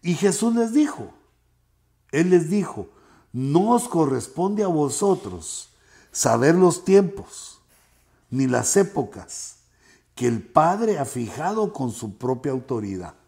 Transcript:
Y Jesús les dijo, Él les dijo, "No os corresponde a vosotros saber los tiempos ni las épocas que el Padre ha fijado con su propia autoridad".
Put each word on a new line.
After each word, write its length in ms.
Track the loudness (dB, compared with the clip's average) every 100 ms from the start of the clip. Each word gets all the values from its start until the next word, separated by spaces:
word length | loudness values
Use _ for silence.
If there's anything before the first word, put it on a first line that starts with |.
Y 120 | -2 0
Jesús 400 | 0 0 0 0
les 180 | 0
dijo, 400 | 2 0 -2 -14 -16 _ _ _ _ _ _ _ _ _
Él 180 | 0 4
les 180 | 4 4
dijo, 400 | -2 -2 -8 -14 _ _ _ _
"No 380 | -6 0 2 4
os 160 | 2 0
corresponde 760 | 0 2 0 -4 -4 -2 0
a 40 | 0
vosotros 1040 | 0 0 0 0 0 -2 -12 -12 -14 -16 _ _ _ _
saber 440 | -2 2 4 4 6
los 300 | 4 4 4
tiempos 760 | 4 4 -4 -16 -18 -20 -20 _ _ _ _ _ _ _
ni 160 | -2 0
las 300 | 2 2 2
épocas 800 | 2 0 -6 -8 -16 -16 -16 -20 _ _ _ _ _ -4
que 120 | -2
el 140 | -2
Padre 560 | 0 2 2 2 -2 -2
ha 80 | -4
fijado 680 | -6 -8 -6 -4 -2 -4
con 180 | -2 -6
su 260 | -6 -10 -6
propia 340 | -4 -4 -4
autoridad". 640 | -6 -6 -6 -6 -8 -10 -18